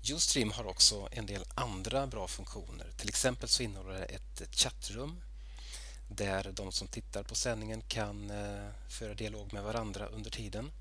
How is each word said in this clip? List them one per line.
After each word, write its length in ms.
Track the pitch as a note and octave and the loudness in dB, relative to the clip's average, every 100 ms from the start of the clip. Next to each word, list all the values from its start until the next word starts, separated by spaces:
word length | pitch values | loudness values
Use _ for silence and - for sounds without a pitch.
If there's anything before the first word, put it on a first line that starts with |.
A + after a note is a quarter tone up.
Ustream 480 | G#2+ D#3 - C#3+ G#2+ | 2 4 6 6 4
har 140 | G#2 G#2+ | 2 -4
också 440 | F2+ - G#2+ G2 | 8 8 8 -4
en 140 | - G#2+ | -4 -2
del 200 | G2 F#2 - | -4 -2 -2
andra 520 | B2+ F#2+ F#2 C3 C#3 | -2 -2 0 2 0
bra 200 | A2+ F#2 | -2 -4
funktioner. 640 | - G2 A2 - - - - | -4 -6 -8 -8 -8 -8 -2
Till 120 | G#2+ | 2
exempel 400 | - C3 A#2+ A#2+ | 6 4 4 4
så 140 | - | 4
innehåller 360 | A#2+ G2 F#2+ F#2+ | 4 -2 -6 -4
det 60 | F2 | -4
ett, 360 | - - - | -4 -6 -6
ett 140 | - - | -4 4
chattrum 680 | B2+ - - G#2 C#3+ F3 - - - - - - - - - | 4 4 -6 -4 -4 -6 -10 -10 -10 -10 -8 -8 -8 -10 -8
där 440 | G2+ G2+ F#2+ G2 | -2 2 2 0
de 200 | F#2+ G2 | -4 -2
som 160 | - G2 | -2 -2
tittar 360 | - - G#2 | -6 -4 -6
på 120 | G2 A2 | -2 0
sändningen 460 | B2+ A2+ A2 A2 | 2 0 -2 -4
kan, 480 | - A2 G#2+ G#2 G2+ | -2 0 0 -2 -4
eh, 400 | G#2 G#2 G2+ G2+ G#2 - | -2 -2 -4 -6 -8 -8
föra 240 | - A2 | -6 -4
dialog 400 | G#2 A2 G#2+ G2+ | -2 -4 -4 -6
med 100 | G#2 | -4
varandra 420 | G2+ A2+ A2 G2 G#2 | 0 0 0 -2 -4
under 240 | G#2 G#2+ | -4 -6
tiden. 420 | - G#2 G2+ C3+ - | -4 -4 -4 -6 -8